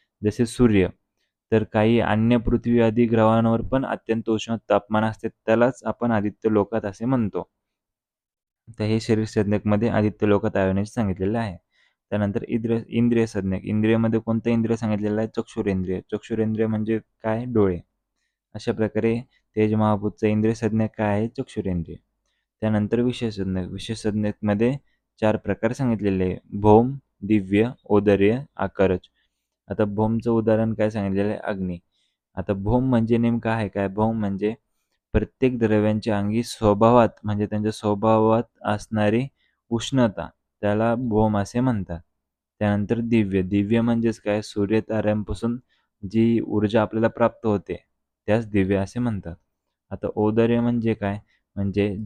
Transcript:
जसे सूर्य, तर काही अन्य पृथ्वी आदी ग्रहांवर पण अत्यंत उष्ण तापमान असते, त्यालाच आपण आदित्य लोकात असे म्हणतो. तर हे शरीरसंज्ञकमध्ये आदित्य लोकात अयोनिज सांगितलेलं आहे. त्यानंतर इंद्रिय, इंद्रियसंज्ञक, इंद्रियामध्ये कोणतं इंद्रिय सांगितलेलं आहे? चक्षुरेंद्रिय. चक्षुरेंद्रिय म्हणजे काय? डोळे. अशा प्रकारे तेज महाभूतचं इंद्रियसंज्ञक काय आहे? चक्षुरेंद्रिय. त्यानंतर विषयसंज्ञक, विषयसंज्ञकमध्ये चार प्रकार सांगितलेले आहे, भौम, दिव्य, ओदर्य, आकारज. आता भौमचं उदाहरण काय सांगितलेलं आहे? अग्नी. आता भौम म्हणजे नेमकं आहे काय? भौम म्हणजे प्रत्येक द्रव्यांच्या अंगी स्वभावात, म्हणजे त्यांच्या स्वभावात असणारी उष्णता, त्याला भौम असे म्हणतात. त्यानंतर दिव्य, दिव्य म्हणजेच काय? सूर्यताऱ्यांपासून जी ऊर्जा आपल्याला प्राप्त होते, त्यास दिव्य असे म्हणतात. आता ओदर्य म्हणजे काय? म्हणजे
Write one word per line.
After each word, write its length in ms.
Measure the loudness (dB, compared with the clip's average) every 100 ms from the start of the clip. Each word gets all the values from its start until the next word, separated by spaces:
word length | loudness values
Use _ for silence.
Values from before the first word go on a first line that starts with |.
| _ -4
जसे 220 | -4 0 -2
सूर्य, 420 | 2 4 4 2 -2 _ _ _ _ 0
तर 120 | 0
काही 360 | 2 2 4 4
अन्य 360 | 2 2 2 2
पृथ्वी 440 | 2 0 2 2
आदी 260 | 2 2 2
ग्रहांवर 540 | 4 4 4 2 0
पण 240 | 0 -2
अत्यंत 460 | -2 -6 -4 -4 0
उष्ण 260 | -2 -2 -6 0
तापमान 340 | 0 2 -2
असते, 240 | -2 -4 -10
त्यालाच 560 | _ 0 4 2 0
आपण 260 | -8 -4 0
आदित्य 420 | 0 -2 -2 0
लोकात 320 | 2 2 -2
असे 200 | -6 -6
म्हणतो. 460 | -2 0 0 -4 -10 _ _ _ _ _ _ _ _ _ _ _ -18 -6
तर 60 |
हे 160 | -2 0
शरीरसंज्ञकमध्ये 880 | 0 0 0 -2 0 0 0 0 2
आदित्य 400 | 0 0 0 2
लोकात 280 | 2 0 0
अयोनिज 320 | 0 0 -4
सांगितलेलं 500 | -4 -4 -2 -2 -2
आहे. 180 | -6 -10 _ _ _ _ -6
त्यानंतर 340 | -2 -2 -2 -4
इंद्रिय, 320 | -4 0 -2 -2
इंद्रियसंज्ञक, 760 | 0 2 2 0 -2 -4 -4
इंद्रियामध्ये 560 | -4 0 2 2 2 0
कोणतं 300 | -2 -2 0
इंद्रिय 260 | 0 0 -2
सांगितलेलं 440 | -2 -2 -2 -2
आहे? 80 | -4 -6
चक्षुरेंद्रिय. 640 | -8 -4 -2 -2 -2 -6
चक्षुरेंद्रिय 680 | -6 -10 -6 -2 -2 0 -2
म्हणजे 320 | -2 -2 -4 -6 _
काय? 220 | -6 -4
डोळे. 360 | -2 2 2 0 -10 _ _ _ _ _ _
अशा 180 | -10 -6
प्रकारे 480 | -2 -2 0 -2 -2 -6 _ _ -2
तेज 180 | 0
महाभूतचं 520 | 2 2 0 -2 -2 0
इंद्रियसंज्ञक 640 | 2 0 0 -2 0 -2 -2
काय 200 | -2 0
आहे? 100 | -2
चक्षुरेंद्रिय. 680 | -6 -10 -6 -4 -4 -6 -12 _ _ _ _ _ -6
त्यानंतर 400 | -2 0 0 0
विषयसंज्ञक, 680 | 0 -2 -6 -4 -4 -4 -6
विषयसंज्ञकमध्ये 1080 | -10 -10 -6 -4 -2 -2 -2 -2 0 0 -2 _ _ _ -2
चार 160 | 0 0
प्रकार 360 | -2 -2 -2
सांगितलेले 520 | -2 -2 0 0 0
आहे, 120 | -2 -4 -8
भौम, 440 | 0 6 6 6 -4 _ -10
दिव्य, 480 | 0 0 2 0 0 -4
ओदर्य, 580 | 0 2 4 4 4 0 -6 -8
आकारज. 420 | -6 0 2 0 _ _ _ _ _ _ -10
आता 160 | -4
भौमचं 460 | -2 0 -2 0 0
उदाहरण 440 | 0 2 2 0
काय 160 | -2 -2
सांगितलेलं 380 | -2 -2 -2 -2
आहे? 100 | -4
अग्नी. 400 | -6 -6 -6 -8 _ _ _ _ _ -10
आता 160 | -6
भौम 360 | -4 0 0 2
म्हणजे 280 | 2 2 2
नेमकं 340 | 2 0 -2
आहे 180 | -4 -4
काय? 200 | -4 -4
भौम 300 | -2 -2 -2
म्हणजे 360 | -4 -2 -4 -4 _ _ _ _ _
प्रत्येक 460 | -4 -4 -2 -2 0
द्रव्यांच्या 600 | 2 2 2 0 -2 -2
अंगी 240 | -2 -2
स्वभावात, 640 | -4 0 2 4 6 6 4 0
म्हणजे 220 | -6 -4 -2
त्यांच्या 260 | -2 -4
स्वभावात 720 | -2 -2 0 2 4 4 2 -2 _
असणारी 640 | -6 -6 -4 -2 0 0 -2 _ _ _ -6
उष्णता, 600 | -6 -2 0 0 0 -12 _ _ -4
त्याला 340 | -2 0 0
भौम 440 | 0 0 2 2 0
असे 220 | -2 -2
म्हणतात. 400 | -2 -2 -6 -12 -14 _ _ _ _ -4
त्यानंतर 420 | 0 0 0 -2
दिव्य, 420 | 0 0 2 0
दिव्य 380 | 0 0 2 0
म्हणजेच 400 | 2 0 -2 -2
काय? 220 | -2 -4
सूर्यताऱ्यांपासून 1200 | -4 -4 0 0 0 -2 0 -2 -4 -4 -4 -6 _ _ _ _ -4
जी 300 | 2 2 2
ऊर्जा 420 | 0 -2 0 2
आपल्याला 260 | 0 0 -2
प्राप्त 380 | 2 -2 0 -2
होते, 380 | -2 -4 -12 _ _ _ _ -2
त्यास 200 | -2 0
दिव्य 300 | 0 0 0
असे 220 | -2 -4
म्हणतात. 360 | -4 -6 -10 -16 _ _ _ _ -16
आता 160 | -8 -6
ओदर्य 460 | 0 0 2 2 2
म्हणजे 340 | 0 0 -2
काय? 260 | -2 -4 -6 _ _ _
म्हणजे 420 | -6 -4 0 -2 -2